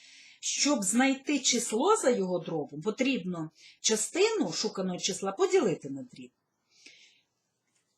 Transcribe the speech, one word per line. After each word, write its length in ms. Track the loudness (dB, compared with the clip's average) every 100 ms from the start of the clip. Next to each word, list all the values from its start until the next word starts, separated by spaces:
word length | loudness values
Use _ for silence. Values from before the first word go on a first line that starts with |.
| -20 -20 -20 -10
Щоб 440 | -6 0 2 2
знайти 560 | 0 2 2 2 -2 0
число 560 | 2 0 0 0 4 4
за 140 | 4
його 300 | 2 0 -2
дробом, 420 | -2 -6 -6 -6
потрібно 720 | -6 -2 0 0 -4 -6 -8 _ -20 -4
частину 680 | -2 0 -2 2 2 2 0
шуканого 480 | -2 -4 -2 -4 -2
числа 320 | -4 -4 -4
поділити 580 | 0 2 4 4 0 -4
на 140 | -10
дріб. 280 | -12 -16 -20 _ _ _ _ _ -20 -20 -20 _ _ _ _ _ _ _ _